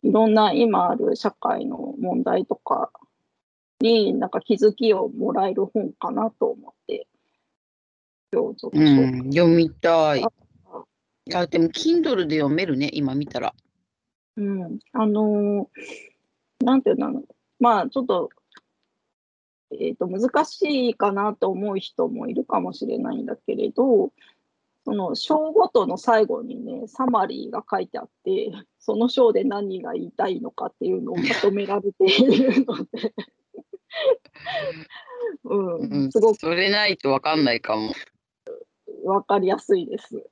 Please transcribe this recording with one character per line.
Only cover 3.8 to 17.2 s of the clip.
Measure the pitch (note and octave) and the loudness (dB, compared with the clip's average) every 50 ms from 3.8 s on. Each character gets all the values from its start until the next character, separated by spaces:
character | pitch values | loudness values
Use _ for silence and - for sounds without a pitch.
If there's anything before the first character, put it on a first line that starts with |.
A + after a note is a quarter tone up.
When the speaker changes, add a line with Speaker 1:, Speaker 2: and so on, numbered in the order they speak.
Speaker 1:
に、 | - A3+ A#3 A3+ G#3 F#3+ F3+ | 2 4 4 4 4 2 0
な | F3 - F#3 | -2 -2 -4
ん | |
か | - - | -4 -6
気 | - - A3 | 0 0 0
づ | G3 - G#3+ G#3 | 4 4 2 4
き | - A#3+ A3 G#3 | 4 2 2 2
を | F#3 - C#3+ | 2 2 -4
も | - - - - - | -4 -4 -4 -2 0
ら | G3+ F#3+ G3 | 0 0 0
え | F#3+ | 0
る | - G3 | -2 -2
本 | G3 _ A3 G3+ - - | 0 _ -4 -4 -4 -8
か | _ - - | _ -8 -6
な | - G3+ G#3+ A3+ | -4 -2 -4 -4
と | A3 _ - | -2 _ -2
思 | - - - - - | -2 -2 -4 -12 -20
っ | _ _ _ | _ _ _
て、 | - - - - _ _ _ _ _ _ _ _ _ _ _ _ _ _ _ _ _ _ _ _ _ _ _ _ _ - | -10 -10 -10 -10 _ _ _ _ _ _ _ _ _ _ _ _ _ _ _ _ _ _ _ _ _ _ _ _ _ -2
今 | - E3 - - | -2 -2 -2 -6
日 | |
ち | - - | -10 -12
ょ | - | -4
っ | - | 2
と | D3+ | 4
紹 | |
介 | D#3 D3+ C#3+ C3+ C3 C3 B2+ B2+ | 6 8 8 6 6 2 0 -4
Speaker 2:
う | B2+ | -4
ん、 | C3+ C#3 | -2 2
読 | E3 F3 E3 | 4 6 6
み | E3 E3+ E3 D#3 | 6 6 4 2
た | - - - E3+ E3+ E3 D#3 D3+ D3 | -2 -2 0 2 4 4 4 2 2
い。 | C3 - | 0 -2
Speaker 1:
あ、 | A3+ _ _ _ _ _ _ _ _ - - - _ _ _ _ _ _ _ _ - - | -4 _ _ _ _ _ _ _ _ -18 -18 -18 _ _ _ _ _ _ _ _ -6 -2
Speaker 2:
あ、 | F3+ F3+ | -2 -2
で | E3 - E3+ | 0 2 2
も | E3 | 2
Kindle | E3 D#3+ - - D#4+ E4+ F4 D#4 D#4 B3+ F#3+ F3 | 2 0 -2 0 2 2 2 2 2 0 0 0
で | D3+ D#3 | 0 0
読 | D#3 D3 C#3 D3 | 0 2 2 2
め | E3 F#3+ | 0 0
る | F3 C#3+ | 0 -2
ね、 | B2+ C#3+ D3 - | -2 -2 -4 -2
今 | D3+ C#3+ C3+ C3 | -2 -4 -2 -2
見 | C#3 D3 | -4 -6
た | C#3 - B2 | -4 -6 -6
ら。 | A#2+ A2 - _ _ _ _ _ _ _ _ _ _ _ _ _ _ _ _ | -6 -6 -8 _ _ _ _ _ _ _ _ _ _ _ _ _ _ _ _
Speaker 1:
う | - | -6
ん、 | G#3 G3+ G3 F#3+ F3+ E3 - A3 _ _ _ | -6 -4 -4 -6 -6 -8 -10 -14 _ _ _
あ | B3 A3 | -2 0
の | G#3+ G#3 G#3+ G#3+ G#3+ G#3 G#3 G#3 G3+ G3+ G3+ F#3+ - _ - - - - - - - _ _ _ _ _ _ _ _ _ _ - | 2 2 2 2 2 0 0 0 0 0 -2 -4 -6 _ -20 -18 -18 -18 -18 -20 -20 _ _ _ _ _ _ _ _ _ _ 0
ー、 | |
な | - C4 | 2 2
ん | C4+ C4 | 4 4
て | - | 2
い | - | 0
う | |
ん | - | 2
だ | - D3 | 0 -4
ろ | - C4+ | -6 -8